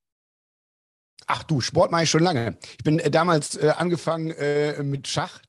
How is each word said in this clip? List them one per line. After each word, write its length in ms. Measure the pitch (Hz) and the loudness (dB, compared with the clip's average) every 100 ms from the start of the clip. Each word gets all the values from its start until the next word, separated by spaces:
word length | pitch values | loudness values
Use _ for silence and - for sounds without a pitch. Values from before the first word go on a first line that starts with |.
| _ _ _ _ _ _ _ _ _ _ _ - - | _ _ _ _ _ _ _ _ _ _ _ -14 -6
Ach 160 | 147 | -6
du, 180 | - 147 | -2 -2
Sport 300 | - 156 196 | 0 2 2
mache 120 | 170 | 2
ich 60 | 160 | 2
schon 140 | 160 | 4
lange. 340 | 175 143 113 85 - - | 2 2 -2 -6 -14 -6
Ich 40 | |
bin, 140 | 156 156 | 0 2
äh, 140 | 151 | 2
damals, 440 | 160 170 160 - - | 2 4 2 0 0
äh, 160 | 151 151 | 0 2
angefangen, 540 | 175 170 - 165 160 | 0 -2 -2 -4 -4
äh, 500 | 156 143 147 147 147 | -4 -2 0 0 -2
mit 260 | 143 139 - | -4 -6 -4
Schach. 320 | - - - | -4 -4 -8